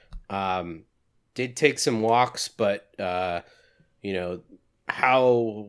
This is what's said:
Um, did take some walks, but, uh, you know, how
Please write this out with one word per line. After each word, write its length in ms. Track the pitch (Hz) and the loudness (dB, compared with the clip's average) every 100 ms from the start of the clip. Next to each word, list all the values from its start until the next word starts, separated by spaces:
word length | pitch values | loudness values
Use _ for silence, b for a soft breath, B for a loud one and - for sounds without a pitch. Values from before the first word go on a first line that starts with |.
| b b - | b b -8
Um, 540 | 98 95 92 87 80 _ _ _ _ _ | -4 -2 -2 -4 -12 _ _ _ _ _
did 240 | - 127 123 | -8 -6 2
take 220 | 147 135 | 2 2
some 220 | - 113 | 0 2
walks, 460 | 110 120 123 - - | 4 4 2 -2 -10
but, 500 | - 107 101 _ - | -2 0 0 _ -8
uh, 440 | 95 90 92 85 - b b b b _ | -4 -2 -2 -4 -8 b b b b _
you 120 | 101 | -6
know, 260 | 95 90 90 - - _ _ - | -6 -6 -8 -12 -20 _ _ -10
how 800 | - 131 131 127 120 113 104 | -2 2 4 4 4 0 -6